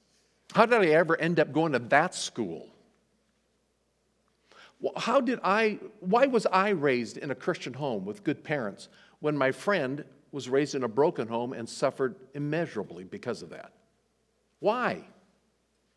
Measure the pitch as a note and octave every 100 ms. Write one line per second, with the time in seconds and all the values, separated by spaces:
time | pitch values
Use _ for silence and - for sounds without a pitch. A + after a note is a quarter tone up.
0 | _ _ _ _ _ F#3 A3+ A#3 E3+ D#3
1 | E3 D#3+ E3 D#3+ D3 C#3+ E3 B2 A#2 C#3+
2 | F3+ - - - G2 D2+ - _ _ _
3 | _ _ _ _ _ _ _ _ _ _
4 | _ _ _ _ _ - - _ - -
5 | G#3+ C4+ B3 A#3+ F3+ G#3 A3 G3 - -
6 | F#3 A#3+ C#4 A#3+ - F#3 G#3 F#3 C#3+ B2
7 | G#2+ - D3 B2+ - E3+ D3 B2 C#3+ G#2
8 | F#2+ G#2 D#3+ C#3+ - D3 G#2 F2+ - _
9 | - _ D3+ D3 C3+ C3 - F#3+ B2+ -
10 | - - _ C#3+ B2 C3+ C#3 C#3+ B2 A2
11 | D#3+ E3 A2+ A#2 B2 B2+ A2+ - C#3 -
12 | C3 - - D3 D3 D#3 D#3+ G#2+ F2 F2
13 | F#2 G2+ B2 G2+ E2+ F2+ - _ _ _
14 | _ _ _ _ _ _ F#3 B3 G#3+ F2
15 | - - _ _ _ _ _ _ _